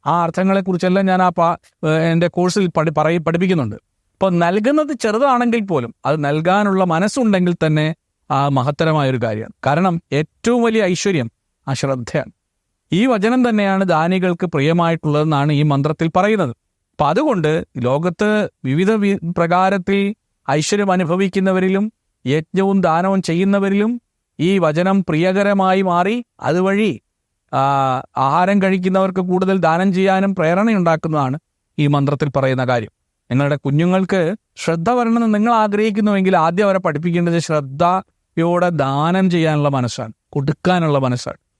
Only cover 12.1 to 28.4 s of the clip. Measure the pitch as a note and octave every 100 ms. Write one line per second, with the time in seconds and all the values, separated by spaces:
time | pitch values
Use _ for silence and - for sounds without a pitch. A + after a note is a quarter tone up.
12.1 | D#3 - _ _ _ _ _ _ E3+ B3+
13.1 | A3+ G#3+ B3+ B3 G#3+ G3 F#3+ F#3+ D#3+ E3
14.1 | F#3 F#3 F3 F3 D#3 C#3+ E3+ E3 E3 D#3
15.1 | D3 D#3 D3 D3 D3 D3+ C#3 D3 D#3 E3
16.1 | F3+ G3+ A3 C#3 - _ _ _ - C#3+
17.1 | F3+ D#4 G3+ D3+ D#3+ - C3+ B2 C#3 F3
18.1 | E3+ G#3 G#3+ G3 _ C3+ C#3+ F#3+ A3 G3+
19.1 | G3 E3 F3 E3+ F3+ F#3+ G3 F3+ G3 G3+
20.1 | A3 _ _ - C3+ D#3 G#3 G3 F3+ D#3+
21.1 | F3+ G3 G3 F#3+ F#3 F#3 G3 G#3+ _ _
22.1 | _ B2+ D3+ D#3+ F#3 G3 G3 F3 E3 F#3
23.1 | F#3+ F3 E3+ G3 G3+ G3 G3+ G#3+ A#3+ _
24.1 | _ _ - E3 G3 E3 D3+ F#3 G3 F#3
25.1 | D#3 F#3 F#3+ G3+ G3 F#3 F#3+ F#3+ F3 F#3
26.1 | A#3+ A#3+ _ C3 E3+ F#3 G3+ G#3+ A2+ _
27.1 | _ _ _ _ C3 C3+ C#3 C3+ C3 -
28.1 | - C3+ D#3